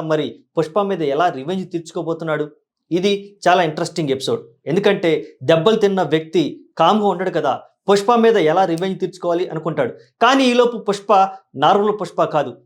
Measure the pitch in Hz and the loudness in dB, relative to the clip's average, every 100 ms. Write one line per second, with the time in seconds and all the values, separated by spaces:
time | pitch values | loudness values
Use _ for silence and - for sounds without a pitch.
0 | 160 156 135 - _ - 156 208 196 185 | -2 -2 -4 -8 _ -6 -2 -2 -2 -2
1 | 151 143 170 131 139 190 180 170 160 180 | -2 0 0 -2 -6 -6 -6 -10 -10 -10
2 | 160 165 165 151 151 _ _ _ - 165 | -6 -6 -4 -4 -6 _ _ _ -6 -2
3 | 196 202 202 _ 175 175 160 156 160 - | 0 -2 -6 _ 2 2 2 -2 -6 -4
4 | 147 131 - 113 - _ 131 175 202 190 | -4 -4 -4 -6 -8 _ -4 0 2 2
5 | 170 151 - - 131 165 165 220 202 190 | 0 -2 -4 -12 0 2 4 2 2 2
6 | 160 156 160 180 143 - _ - 165 214 | 0 -2 0 -2 -2 -4 _ 0 2 4
7 | 202 175 190 165 143 117 - _ - 202 | 2 0 -2 -2 -2 -4 -8 _ 2 2
8 | 202 240 226 214 156 170 190 165 190 185 | 4 2 4 4 2 2 0 0 -4 -4
9 | 180 - 175 170 180 156 165 156 123 - | -6 -6 -4 -2 -4 -6 -6 -4 -4 -6
10 | _ - 233 269 254 240 240 233 202 196 | _ 0 2 4 2 4 2 0 -6 -6
11 | - 196 190 - _ 131 151 202 208 208 | 2 2 2 -2 _ -2 2 2 2 -2
12 | 180 - 160 156 127 120 | -6 -2 0 0 -4 -8